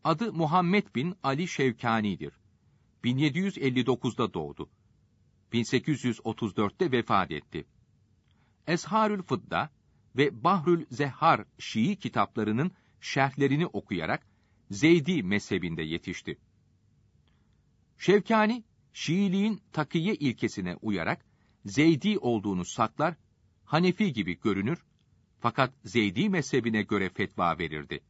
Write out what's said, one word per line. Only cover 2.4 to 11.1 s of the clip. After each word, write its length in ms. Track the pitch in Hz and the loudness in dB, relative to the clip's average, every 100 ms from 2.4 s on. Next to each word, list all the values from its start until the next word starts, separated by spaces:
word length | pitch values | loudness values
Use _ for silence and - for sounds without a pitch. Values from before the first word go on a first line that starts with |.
| _ _ _ _ _ _ | _ _ _ _ _ _
Bin 140 | 120 131 | -2 2
yedi 220 | 151 143 | 0 0
yüz 180 | 190 - | -4 -2
elli 280 | 135 127 123 | 0 0 0
dokuzda 480 | 123 127 - 110 | 0 -2 -2 -4
doğdu. 360 | 90 73 71 76 _ _ _ _ _ _ _ _ | -4 -8 -10 -14 _ _ _ _ _ _ _ _
Bin 100 | 117 | -4
sekiz 400 | 113 127 - 135 127 | 0 -2 0 -2 -2
yüz 140 | 113 | -4
otuz 320 | 113 107 113 92 | -6 -4 -4 -2
dörtte 360 | 101 - 180 | -2 0 0
vefat 400 | 123 110 104 87 | 0 2 2 2
etti. 340 | 73 - 80 - _ _ _ _ _ _ _ _ _ - | -6 -8 -12 -12 _ _ _ _ _ _ _ _ _ -4
Esharül 540 | 170 - 214 214 208 | -4 0 0 2 0
Fıdda 480 | 175 120 - 82 151 _ _ _ _ 123 | -4 -6 -2 -4 -4 _ _ _ _ 0
ve 260 | 143 120 | 0 2
Bahrül 420 | 143 196 147 170 - | 2 2 2 0 0
Zehhar 540 | 123 139 | -4 -4